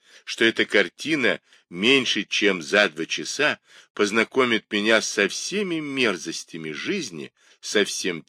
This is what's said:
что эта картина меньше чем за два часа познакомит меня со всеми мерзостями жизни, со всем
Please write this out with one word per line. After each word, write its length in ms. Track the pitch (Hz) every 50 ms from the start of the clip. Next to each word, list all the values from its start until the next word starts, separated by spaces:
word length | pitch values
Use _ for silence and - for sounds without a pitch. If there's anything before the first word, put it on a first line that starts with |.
| _ _ - - _
что 200 | - - - 117
эта 220 | 113 107 - -
картина 720 | - - 107 95 87 - - - 135 160 147 123 104 87 - - _ _ _ _ _
меньше 540 | 87 87 98 120 135 135 123 - - 113 92
чем 380 | - - - 104 101 95 90 78
за 260 | 69 92 101 104 95
два 180 | 78 76 82
часа 540 | - - - 78 - - - 143 147 117 - _ _ - - - _ _
познакомит 760 | - 104 101 98 113 110 - - 123 131 123 117 104 - _ -
меня 280 | 104 104 110 113 107
со 280 | 98 - - - 101 92
всеми 480 | - - - - 170 202 208 185 165
мерзостями 960 | 160 151 143 135 135 127 113 95 82 73 82 78 - - - - 82 80 80 76
жизни, 600 | 71 - 123 190 202 151 107 87 78 69 65 - _ _ _ _ _
со 240 | - - - 107 101
всем 400 | - - - - 92 87 80 -